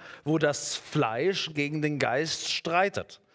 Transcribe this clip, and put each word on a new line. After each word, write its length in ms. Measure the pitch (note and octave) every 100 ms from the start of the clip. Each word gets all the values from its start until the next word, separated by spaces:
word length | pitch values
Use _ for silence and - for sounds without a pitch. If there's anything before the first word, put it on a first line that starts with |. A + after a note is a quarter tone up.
| - -
wo 120 | D3 D#3
das 400 | D3 C#3 - -
Fleisch 760 | - D3+ A#2+ A2+ F3 F#3 D#3+
gegen 260 | D3+ C#3+ D#3
den 180 | D3+ C#3+
Geist 520 | B2 B2+ D#3+ - -
streitet. 720 | - E3+ E3+ G3 C#3 - - _